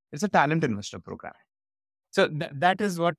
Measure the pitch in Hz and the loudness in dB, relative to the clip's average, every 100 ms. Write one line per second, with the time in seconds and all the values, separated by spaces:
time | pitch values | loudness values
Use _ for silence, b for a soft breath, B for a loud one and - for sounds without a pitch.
0 | _ 147 202 180 147 165 151 104 - 101 | _ -6 0 4 4 2 0 -2 -8 -14
1 | 98 98 - - _ _ _ _ _ _ | -14 -14 -14 -16 _ _ _ _ _ _
2 | _ - 180 151 - 139 175 190 208 170 | _ 2 2 0 -8 0 2 2 0 0
3 | 170 | 0